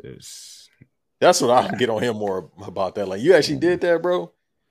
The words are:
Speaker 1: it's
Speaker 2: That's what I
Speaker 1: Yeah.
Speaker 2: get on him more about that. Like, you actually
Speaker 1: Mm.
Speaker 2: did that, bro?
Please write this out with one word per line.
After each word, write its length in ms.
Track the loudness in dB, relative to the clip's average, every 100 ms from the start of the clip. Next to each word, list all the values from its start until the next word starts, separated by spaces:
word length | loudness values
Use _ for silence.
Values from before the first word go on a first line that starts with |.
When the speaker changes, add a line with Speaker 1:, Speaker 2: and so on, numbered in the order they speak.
Speaker 1:
it's 640 | -20 -20 -20 -20 -20 -20 -20 _ _ _ _ 0
Speaker 2:
That's 200 | 4 4
what 100 | 4
I 160 | 2 2
Speaker 1:
Yeah. 100 | 0
Speaker 2:
get 140 | -2
on 120 | -2
him 140 | -4 -4
more 340 | -4 -6 -8 -14 -12
about 300 | -6 -4 -4
that. 100 | -6
Like, 140 | 0
you 140 | 4
actually 240 | 4 4 0
Speaker 1:
Mm. 20 |
Speaker 2:
did 200 | 0 0
that, 200 | 0 0
bro? 300 | 0 -2 -4 _ _ _ _